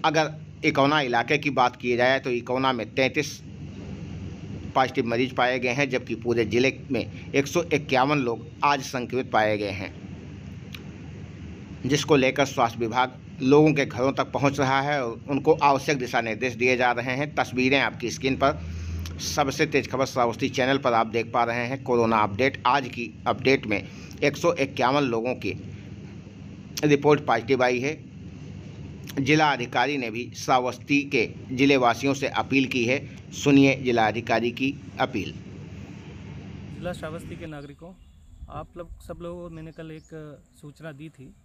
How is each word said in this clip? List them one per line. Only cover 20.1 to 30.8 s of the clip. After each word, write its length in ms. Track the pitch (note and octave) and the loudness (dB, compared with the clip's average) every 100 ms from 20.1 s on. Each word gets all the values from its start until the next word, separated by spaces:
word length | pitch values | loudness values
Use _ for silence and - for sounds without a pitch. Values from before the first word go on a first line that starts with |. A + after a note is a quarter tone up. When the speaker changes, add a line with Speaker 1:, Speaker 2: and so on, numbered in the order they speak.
| C3+ A#2+ F#2 C3+ | 2 0 0 -4
Speaker 1:
चैनल 300 | C3+ B2+ C3+ | 0 2 2
पर 140 | C3+ | 4
आप 140 | A2+ A2+ | 2 2
देख 260 | A#2 A2+ | -2 -2
पा 120 | B2 | 0
रहे 220 | A#2+ A#2+ A#2+ | 0 0 -4
हैं। 160 | C3+ | -6
कोरोना 340 | B2+ A#2+ A#2 A2+ | 0 2 4 4
अपडेट, 460 | G#2+ G2+ C3+ - B2 | 2 2 0 2 2
आज 220 | C#3 B2 | 2 0
की 220 | A#2+ A#2 - B2 | -8 -10 -6 -4
अपडेट 400 | A#2 C3 C3 G#2+ | 0 4 2 2
में 220 | G2+ - - - - | -4 -4 -14 -16 0
एक 140 | D3 C#3+ | 0 2
सौ 160 | F3 | 0
इक्यावन 480 | D3 C3+ - B2 C#3+ | 2 -2 2 2 4
लोगों 320 | C3+ A2+ A#2+ | 2 0 -2
की 180 | A#2+ G2+ D#2+ - - - - - - - - - - - - | -4 -6 -6 -10 -14 -14 -14 -14 -16 -16 -16 -16 -16 -12 -2
रिपोर्ट 420 | D3+ C#3+ C#3+ D3 D3+ | 4 6 6 4 4
पॉजिटिव 360 | A#2 A#2 C3 | 0 2 4
आई 180 | B2 B2+ | 4 2
है। 200 | C3+ D#3 - - - - - - - - - - - - | -2 -6 -12 -16 -14 -14 -14 -14 -14 -14 -14 -14 -8 -4
जिला 300 | C3 D3+ D3+ | 2 4 4
अधिकारी 440 | C3 A#2+ B2+ B2+ C#3+ | 2 0 0 2 0
ने 120 | A#2 | -4
भी 200 | A2+ A#2+ G2+ | -6 -8 -8
श्रावस्ती 680 | - C3 B2+ G#2+ | 2 2 2 -4